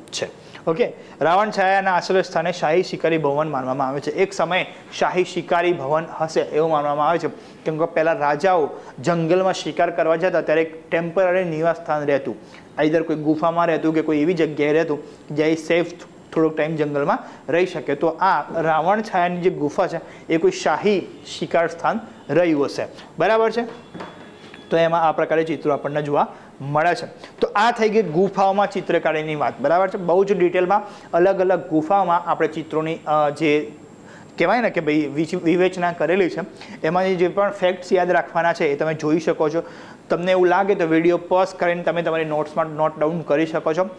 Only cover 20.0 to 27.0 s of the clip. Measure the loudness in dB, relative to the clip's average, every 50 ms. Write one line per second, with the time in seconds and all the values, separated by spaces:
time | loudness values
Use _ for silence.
20 | -10 -14 -18 -12 -4 -2 0 2 2 2 0 0 0 0 0 2 2 2 2 0
21 | -2 -6 -12 -18 -16 -16 -10 -10 -6 0 0 0 0 0 -2 -4 -2 -2 -2 -2
22 | -6 -12 -16 -16 -8 -2 2 2 4 4 2 2 0 -2 -2 -6 -8 -8 -10 -16
23 | -20 -10 -4 0 2 2 4 2 2 2 0 -2 -6 -6 -10 -16 -18 -18 -16 -16
24 | -16 -16 -18 -20 -20 -20 -20 -20 -20 -20 -20 -20 -6 -2 0 2 2 2 2 2
25 | 2 2 2 0 0 0 2 0 0 0 -4 -2 -2 -2 -2 -2 -2 -4 -4 -4
26 | -2 0 0 0 0 0 -4 -12 -20 -20 -16 -12 -8 -2 0 2 2 2 0 0